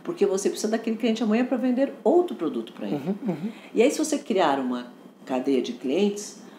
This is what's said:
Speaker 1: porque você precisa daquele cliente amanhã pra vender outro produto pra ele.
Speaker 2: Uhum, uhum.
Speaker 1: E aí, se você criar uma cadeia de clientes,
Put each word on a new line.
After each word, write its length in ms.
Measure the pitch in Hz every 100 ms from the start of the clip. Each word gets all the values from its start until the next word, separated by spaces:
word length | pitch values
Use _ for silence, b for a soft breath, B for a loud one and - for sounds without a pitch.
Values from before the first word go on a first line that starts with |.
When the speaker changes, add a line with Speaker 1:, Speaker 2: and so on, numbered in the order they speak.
Speaker 1:
porque 220 | - 170 196
você 220 | 190 190
precisa 220 | - 220
daquele 240 | 220 226 220
cliente 260 | 240 220
amanhã 220 | 226 220
pra 120 | 254 254
vender 360 | 254 247 277 -
outro 320 | 214 349 349
produto 380 | 226 156 123 110
pra 140 | - 104
ele. 100 | 147
Speaker 2:
Uhum, 180 | 147 208 254
uhum. 240 | 151 202 B B
Speaker 1:
E 80 | 190
aí, 80 | 254
se 80 | -
você 200 | 302 285
criar 400 | - 190 160 139
uma 280 | 127 123 120 - - - -
cadeia 340 | 127 135 131
de 100 | 120
clientes, 720 | - 131 156 202 202 - - B